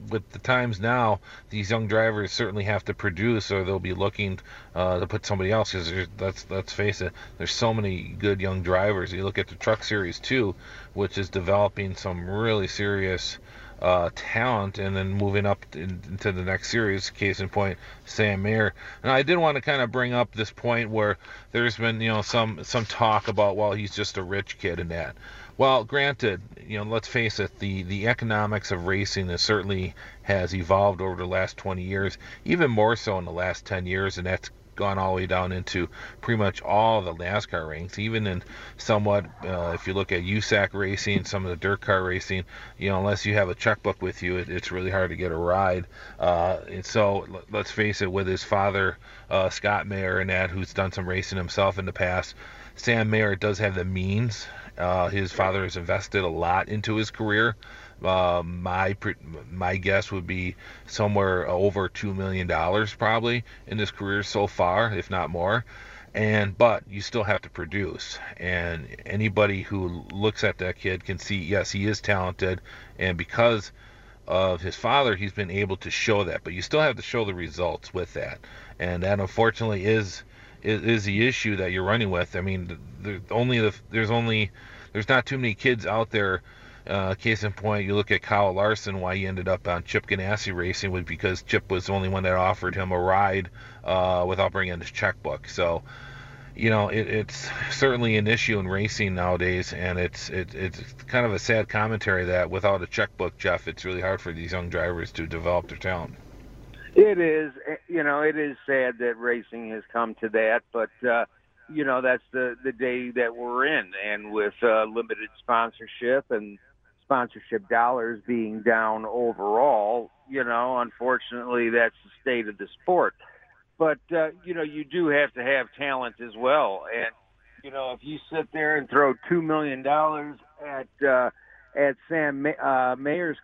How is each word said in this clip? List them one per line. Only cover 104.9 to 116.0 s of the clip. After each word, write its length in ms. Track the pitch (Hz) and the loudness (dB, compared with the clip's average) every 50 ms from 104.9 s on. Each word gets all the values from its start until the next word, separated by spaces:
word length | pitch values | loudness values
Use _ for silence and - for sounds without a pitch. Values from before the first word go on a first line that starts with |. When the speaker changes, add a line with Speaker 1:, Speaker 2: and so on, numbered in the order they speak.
| 87 85 85 - | -2 -4 -6 -6
Speaker 1:
to 140 | - - 82 | -6 -8 -6
develop 420 | 78 82 82 82 85 90 87 87 - | -6 -6 -4 0 2 0 0 0 -4
their 80 | - | -10
talent. 380 | - - 92 92 87 80 - - - - - - - - - - - - - - - - - - | -6 -4 -4 -2 -2 -4 -8 -12 -16 -18 -20 -20 -20 -20 -20 -20 -20 -20 -18 -18 -18 -8 4 10
Speaker 2:
It 260 | - 208 214 202 175 | 10 10 10 8 4
is, 320 | 170 165 156 156 156 147 - - - - 156 - _ | 2 2 2 0 -2 -4 -8 -12 -10 -10 -10 -10 _
you 160 | - 175 165 | -4 -2 0
know, 200 | 151 147 143 147 | 0 2 2 2
it 160 | 151 151 151 151 | 2 2 2 0
is 180 | 151 143 135 - - | -2 -4 -4 -8 -4
sad 320 | - 139 135 127 123 120 113 | 0 0 2 2 0 0 -2
that 180 | 123 120 117 113 | -2 -2 -2 -2
racing 540 | 117 123 120 120 107 - - 117 113 113 | 0 0 0 -2 -4 -10 -12 -12 -10 -8
has 100 | 110 110 101 - | -10 -10 -10 -6
come 220 | - 117 117 113 107 - | -2 -2 -2 -2 -4 -4
to 80 | - 113 | -4 0
that, 320 | 107 110 110 110 113 120 - _ | 2 2 4 4 2 2 0 _
but, 160 | - 117 110 - _ - 127 | -4 -2 -2 -2 _ -2 0
uh, 200 | 123 117 117 113 - _ _ _ _ _ _ _ - | 2 2 2 0 -2 _ _ _ _ _ _ _ -8
you 140 | 156 151 147 | -4 -2 0
know, 160 | 135 131 127 | 2 2 2
that's 240 | 127 127 127 120 _ _ | 4 2 2 2 _ _
the, 240 | - 131 127 123 120 120 127 | -4 -2 -2 -2 -4 -4 -6
the 80 | 131 | -6
day 380 | 123 113 131 127 123 127 123 123 | -4 -2 -2 -2 -2 -2 -4 -4
that 260 | 117 123 123 117 117 | -2 0 0 0 -2
we're 300 | 120 120 120 120 123 131 | -4 -6 -4 0 0 2
in, 260 | 147 156 139 101 90 92 98 | 2 2 0 -2 -4 -6 -8
and 300 | 98 104 104 104 104 104 | -4 -4 -4 -4 -6 -4
with, 220 | 107 107 104 104 98 - | 0 0 0 0 0 2
uh, 220 | 120 120 110 110 110 | 4 4 6 4 4
limited 440 | 110 110 117 117 113 110 104 110 107 _ - | 2 0 -4 -4 -4 -6 -8 -8 -14 _ -10
sponsorship 920 | - - 120 113 117 117 - - 113 107 - - | -2 0 2 2 2 0 -2 -10 -18 -16 -10 -4